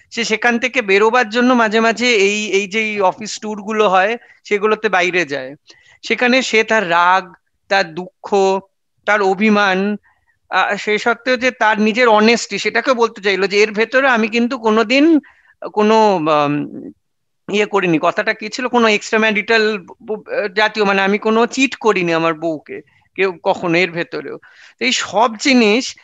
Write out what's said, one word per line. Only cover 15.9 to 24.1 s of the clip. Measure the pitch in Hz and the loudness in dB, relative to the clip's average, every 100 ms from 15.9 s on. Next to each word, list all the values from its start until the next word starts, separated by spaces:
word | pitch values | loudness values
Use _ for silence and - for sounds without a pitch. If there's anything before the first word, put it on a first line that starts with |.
| 220 214 190 156 | 4 4 2 2
আম, | 151 143 147 143 - - - _ _ _ _ - | 2 2 -2 -6 -10 -16 -18 _ _ _ _ -6
ইয়ে | 202 208 | -2 0
করিনি, | 196 185 156 | 0 0 0
কথাটা | 170 175 214 | 0 -2 -4
কি | 214 214 | -4 -8
ছিল, | - 254 | -8 -2
কোনো | 240 226 | 0 2
extra | 208 - 220 | 0 0 0
ম্যারিটাল | 220 208 202 226 214 214 | 0 0 0 0 0 -2
ব-, | 160 - | -10 -18
ব-, | 113 214 151 151 202 190 | -10 -10 -8 -6 -4 -2
জাতীয়, | 214 214 202 | -2 0 0
মানে | 196 | 2
আমি | 196 208 | 0 0
কোনো | 220 220 233 | 0 0 0
cheat | - 262 - | 0 -2 -2
করিনি | 226 196 175 | 0 0 0
আমার | 165 165 | 0 0
বউকে | 156 165 151 - 98 - _ _ | -2 -6 -8 -10 -16 -16 _ _
কেউ | - 190 170 | -4 -4 -2
কখনো | 196 180 180 165 | -4 -2 0 0
এর | 180 | -2
ভেতরেও।" | 165 165 | -4 -8